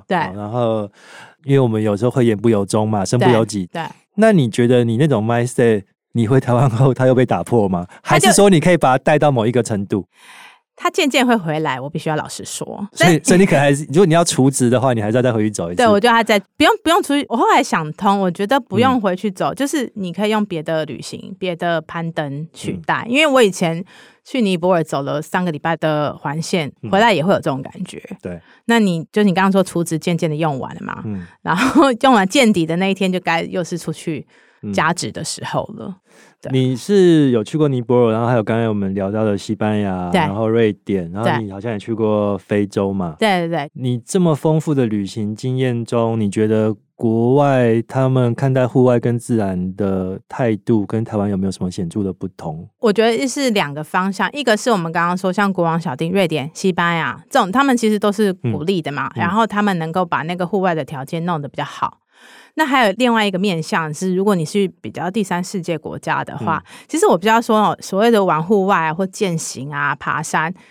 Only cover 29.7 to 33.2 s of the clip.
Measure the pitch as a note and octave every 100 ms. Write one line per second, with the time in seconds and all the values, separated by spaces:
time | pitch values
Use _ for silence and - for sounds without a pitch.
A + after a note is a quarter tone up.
29.7 | E3+ E3+ D#3 F#3 E3+ E3 D3+ D#3+ C3 -
30.7 | - G2 - A2 G2 F2 _ E3 E3+ C4
31.7 | C4 C#4 A#3 C4+ A3+ F#3+ D4 A3+ F3+ D#3+
32.7 | E3+ F#3+ F#3+ F#3+ F#3